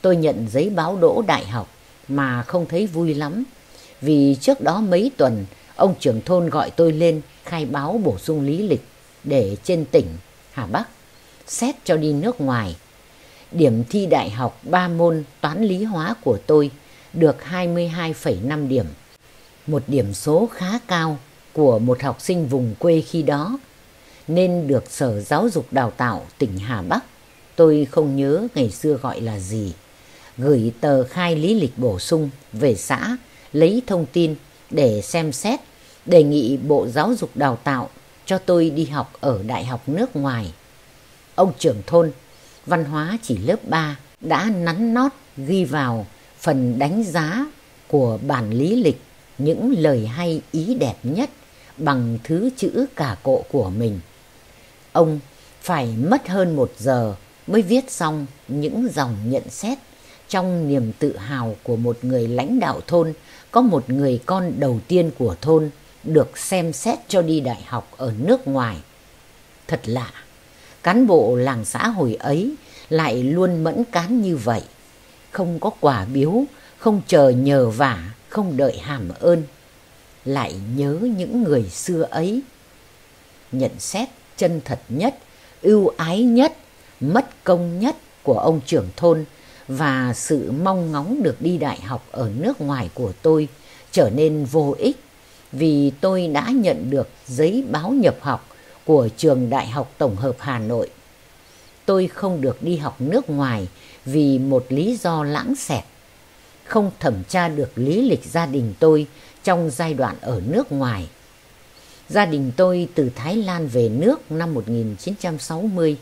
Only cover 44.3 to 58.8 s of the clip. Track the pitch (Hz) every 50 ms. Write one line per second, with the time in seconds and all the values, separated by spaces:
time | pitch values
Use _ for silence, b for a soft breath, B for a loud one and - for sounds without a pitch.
44.3 | - 139 185 220 214 180 170 170 160 185 233 233 226 247 262 285 - - - -
45.3 | - 139 135 139 190 190 180 131 143 151 139 123 117 113 101 - b b b b
46.3 | b - - 170 143 135 127 123 120 123 139 147 180 220 226 190 151 170 156 151
47.3 | 180 240 285 302 - - - - - - - - - 143 131 117 110 98 - 139
48.3 | 143 123 113 104 110 120 139 175 220 254 220 156 127 - - - - - - -
49.3 | - - 139 151 170 - 202 254 277 175 156 156 139 117 107 110 120 156 175 170
50.3 | 160 156 - - - 160 156 202 254 254 - 123 101 - - 123 147 196 277 285
51.3 | - B B B B B B B B - 151 151 139 127 120 117 113 113 - -
52.3 | 160 175 214 262 254 - - - - 233 262 269 - - 151 131 98 - - 135
53.3 | 131 120 - - - 139 107 92 90 107 117 113 101 90 80 - - - - -
54.3 | - - - b b b b b b b b - - 160 165 160 151 147 139 B
55.3 | B B B B B B - - 175 151 127 117 113 113 127 170 240 285 - -
56.3 | 180 196 185 175 160 143 123 - - - 104 135 131 123 117 107 98 - - -
57.3 | - - - - 185 233 208 170 226 262 262 - - - 175 156 156 151 143 131
58.3 | - - - - 131 143 147 156 - 220